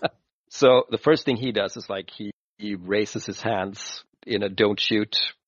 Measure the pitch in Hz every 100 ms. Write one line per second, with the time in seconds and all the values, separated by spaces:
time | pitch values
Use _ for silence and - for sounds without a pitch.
0 | - - _ _ _ - 131 127 - 113
1 | 151 156 - 113 127 104 98 117 - 98
2 | 92 - 104 - _ _ 104 95 90 101
3 | 101 107 - - 113 101 95 101 - -
4 | - _ - 101 101 95 104 98 - 107
5 | 107 - - -